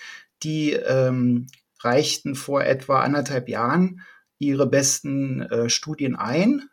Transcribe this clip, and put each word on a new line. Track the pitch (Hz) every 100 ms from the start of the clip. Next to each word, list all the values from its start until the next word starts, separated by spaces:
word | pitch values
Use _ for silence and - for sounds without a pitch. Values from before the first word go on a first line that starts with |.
| - - - -
die, | 156 156 151
ähm, | 143 - 131 131 127 123 120 127 - _ -
reichten | 117 135 151 - 143
vor | 135 - 139
etwa | 135 131 139 135
anderthalb | 123 147 139 131 123
Jahren | 107 120 165 185 - - - _ -
ihre | 143 139 127
besten, | 135 139 - 143 139 135 127
äh, | 120 113 117
Studien | - 156 147 135 -
ein, | 107 147 214 285 -